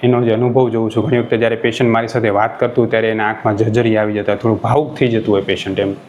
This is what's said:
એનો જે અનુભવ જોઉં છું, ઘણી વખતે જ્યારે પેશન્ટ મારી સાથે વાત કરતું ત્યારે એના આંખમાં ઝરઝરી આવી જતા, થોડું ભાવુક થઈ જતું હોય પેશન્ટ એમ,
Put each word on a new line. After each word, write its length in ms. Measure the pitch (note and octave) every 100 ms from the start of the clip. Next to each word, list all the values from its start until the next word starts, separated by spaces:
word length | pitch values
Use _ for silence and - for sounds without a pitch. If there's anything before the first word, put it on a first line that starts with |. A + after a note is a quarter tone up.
એનો 200 | B2 B2
જે 100 | A#2
અનુભવ 360 | A2 B2 B2+ B2
જોઉં 220 | A2+ A2
છું, 140 | A2+ G#2+
ઘણી 120 | A#2+
વખતે 200 | A#2 A2+
જ્યારે 180 | A2+ A2+
પેશન્ટ 340 | A#2+ A2+ B2
મારી 180 | A2+ A2+
સાથે 220 | A#2+ A2
વાત 300 | G2+ A2+ -
કરતું 300 | A#2+ B2+ A2+
ત્યારે 200 | A2+ A2
એના 180 | A2 G#2+
આંખમાં 300 | A2 A2+ G2+
ઝરઝરી 400 | A2 A#2 A2+ A2
આવી 160 | G#2+
જતા, 220 | G#2 G2+ G2+
થોડું 240 | A#2 A2
ભાવુક 320 | A#2 C3+ D#3 -
થઈ 120 | B2+
જતું 280 | A2+ F#2+ G2
હોય 60 |
પેશન્ટ 380 | G2 F#2 G2 F#2+
એમ, 120 | G2 F#2+